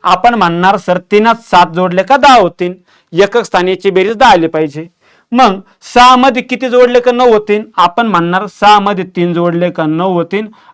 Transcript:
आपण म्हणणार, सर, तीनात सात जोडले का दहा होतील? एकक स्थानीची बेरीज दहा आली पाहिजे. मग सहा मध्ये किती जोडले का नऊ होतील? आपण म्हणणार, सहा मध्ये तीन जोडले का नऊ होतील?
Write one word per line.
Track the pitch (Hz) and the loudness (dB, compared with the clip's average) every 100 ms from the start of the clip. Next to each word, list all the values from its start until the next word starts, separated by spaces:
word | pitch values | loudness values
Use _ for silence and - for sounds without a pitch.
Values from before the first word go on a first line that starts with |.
आपण | 185 180 240 | -2 0 0
म्हणणार, | 233 180 170 185 202 | 0 0 0 0 0
सर, | 185 180 | -2 -6
तीनात | 175 208 226 | -2 0 0
सात | 226 - 180 175 | -2 0 2 2
जोडले | 165 185 180 | 0 -2 -2
का | 185 269 | 0 0
दहा | 277 254 | 2 2
होतील? | 180 - 180 180 _ _ _ | 0 -4 -8 -10 _ _ _
एकक | 170 196 226 | -2 0 0
स्थानीची | 208 185 180 185 196 | -4 -2 -2 -4 -2
बेरीज | 185 190 220 | -2 -2 2
दहा | 254 | 2
आली | 190 165 | 2 0
पाहिजे. | 160 156 147 170 _ _ _ - | -4 -6 -8 -16 _ _ _ -6
मग | 240 247 196 190 _ - | 0 0 0 -10 _ -4
सहा | 240 247 254 | 2 4 4
मध्ये | 247 247 | 2 0
किती | 247 240 254 | -6 -6 -2
जोडले | 247 247 247 | 2 2 2
का | 247 | 0
नऊ | 240 254 | 0 2
होतील? | 214 214 208 214 - | 2 0 -4 -4 -2
आपण | 175 175 233 | -2 0 -2
म्हणणार, | 180 170 185 208 | 0 0 -2 -6
सहा | - 208 208 | -2 2 2
मध्ये | 196 196 185 185 | 2 -4 -6 -4
तीन | 175 | -4
जोडले | 170 175 170 175 | -2 -2 -2 -4
का | 170 156 | -4 -4
नऊ | 156 190 | -2 -2
होतील? | 175 165 196 214 - _ | -2 -4 -6 -8 -14 _